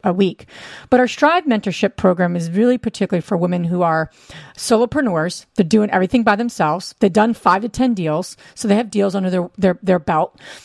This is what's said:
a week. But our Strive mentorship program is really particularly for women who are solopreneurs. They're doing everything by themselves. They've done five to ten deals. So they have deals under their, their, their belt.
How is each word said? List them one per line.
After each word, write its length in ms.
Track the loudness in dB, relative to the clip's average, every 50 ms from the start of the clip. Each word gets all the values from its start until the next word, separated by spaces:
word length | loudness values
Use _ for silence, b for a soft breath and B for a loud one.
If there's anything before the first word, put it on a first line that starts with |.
| -4
a 80 | -2 0
week. 320 | 0 0 0 -2 -6 -14 B B B B B B B B B
But 100 | 2 2
our 80 | 2
Strive 380 | 2 0 2 2 2 2 2 0
mentorship 500 | 0 -2 0 -2 -4 -4 -2 -2 -2 0
program 400 | 0 0 2 2 2 0 -2 -2
is 160 | -2 -4 -2
really 260 | 0 2 2 2 2
particularly 440 | 0 -2 -6 -4 -4 -4 -2 -2 -4
for 160 | -2 -2 -2
women 260 | -2 0 0 0 -2 -2
who 180 | -2 -2 0
are 300 | 0 0 0 0 -2 -4 B B B B B B B B B
solopreneurs. 880 | B -2 0 0 2 2 0 0 -2 -2 0 0 0 -2 -2 -6 -10 -16 _ _
They're 80 | -2 0
doing 240 | 2 2 2 2 2
everything 320 | 0 0 0 2 2 2 2
by 120 | 2 0
themselves. 580 | 0 -2 -4 -2 -2 0 0 0 -2 -6 -10 -4 0
They've 120 | 0 2 4
done 200 | 2 2 2 0
five 280 | 0 2 2 2 2
to 80 | 0 -4
ten 240 | -2 0 0 0 0
deals. 420 | 0 -2 -2 -2 -2 -4 -8 -12 B B B B
So 120 | B 0
they 80 | 0 2
have 160 | 0 0 -2
deals 240 | 0 0 0 0 0
under 140 | -2 -2 -2
their, 200 | -2 -2 -4 -4 _
their, 220 | 0 0 0 0 0
their 180 | 0 0 0 0
belt. 400 | 0 -2 0 0 -2 -2 _ B B B B B